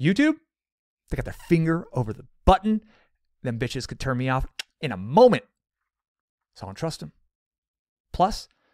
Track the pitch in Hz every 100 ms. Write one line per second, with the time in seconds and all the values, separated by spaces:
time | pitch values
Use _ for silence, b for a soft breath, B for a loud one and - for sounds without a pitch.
0 | 139 202 302 311 _ _ _ _ _ _
1 | _ - - - - 170 160 165 - -
2 | 110 104 - _ - 190 208 220 b b
3 | b b _ _ 131 117 123 131 - 117
4 | 135 123 131 131 - - - _ 147 95
5 | 101 160 247 151 - _ _ _ _ _
6 | _ _ _ _ _ - 95 98 160 -
7 | 156 - _ _ _ _ _ _ _ _
8 | _ - 180 - - _ _